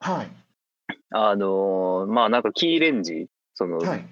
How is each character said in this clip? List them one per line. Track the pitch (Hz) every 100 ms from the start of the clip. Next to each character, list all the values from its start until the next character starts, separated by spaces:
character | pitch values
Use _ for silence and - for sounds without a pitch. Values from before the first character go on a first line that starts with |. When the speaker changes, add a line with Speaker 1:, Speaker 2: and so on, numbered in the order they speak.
Speaker 1:
は | 175 175 95
い。 | - _ _ _ _ - - -
Speaker 2:
あ | 110 107 101
の | 98 95 98 95 92 92 98
ー、 |
ま | 113 113
あ、 |
な | 120
ん |
か | 110
キ | - 170 165
ー |
レ | 160
ン | 127 87
ジ | 80 80 _ _ -
そ | 92
の、 | 85
Speaker 1:
は | 85 131
い。 | -